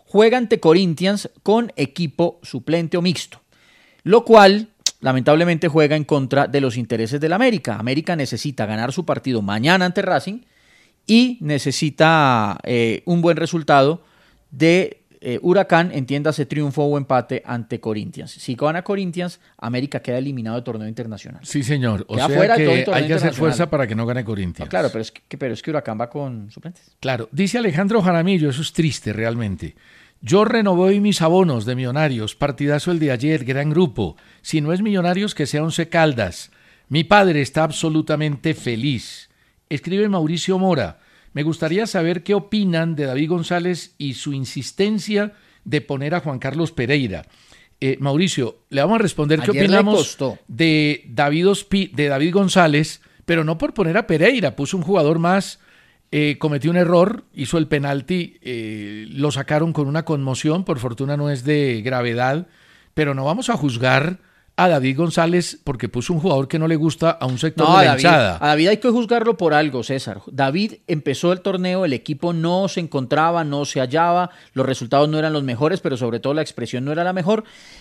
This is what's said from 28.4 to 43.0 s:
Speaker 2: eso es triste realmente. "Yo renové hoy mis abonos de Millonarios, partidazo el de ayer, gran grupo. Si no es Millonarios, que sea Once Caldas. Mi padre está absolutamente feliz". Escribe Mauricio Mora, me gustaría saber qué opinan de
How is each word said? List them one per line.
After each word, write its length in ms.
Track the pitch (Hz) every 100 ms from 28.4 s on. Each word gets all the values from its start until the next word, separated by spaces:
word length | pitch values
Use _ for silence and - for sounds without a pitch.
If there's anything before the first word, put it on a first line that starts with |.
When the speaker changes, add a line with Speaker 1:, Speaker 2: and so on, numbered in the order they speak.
| 151
Speaker 2:
eso 120 | 131
es 120 | 156
triste 400 | - 160 - -
realmente. 600 | 104 113 117 107 90 78 - _ - _ _
"Yo 240 | 110 185 220
renové 380 | 226 202 180
hoy 160 | 185 202
mis 200 | 208 175
abonos 440 | 160 180 180 123 107
de 100 | 123
Millonarios, 600 | 127 139 156 120 107 -
partidazo 560 | 147 123 143 147 180
el 80 | 175
de 120 | 151
ayer, 320 | 123 143 156 120
gran 240 | 135 147
grupo. 460 | 151 175 110 92 - _ _
Si 200 | - 160
no 100 | 147
es 80 | 185
Millonarios, 540 | 214 196 175 180 208 -
que 100 | 147
sea 180 | 147
Once 240 | 160 156 160
Caldas. 640 | 170 160 123 95 - - _ _ _ -
Mi 140 | 143
padre 380 | 165 208 190 151
está 220 | 135 156
absolutamente 880 | 156 - 160 156 156 151 151 139 160
feliz". 760 | 156 127 113 139 123 - - - _ _ _ -
Escribe 380 | 147 - 190 214
Mauricio 500 | 196 156 170 - 185
Mora, 400 | 190 160 92 - _ _ _
me 100 | 139
gustaría 440 | 151 156 160 180 220
saber 360 | 185 165 180
qué 100 | -
opinan 600 | 202 202 214 196 165 165
de 100 | 156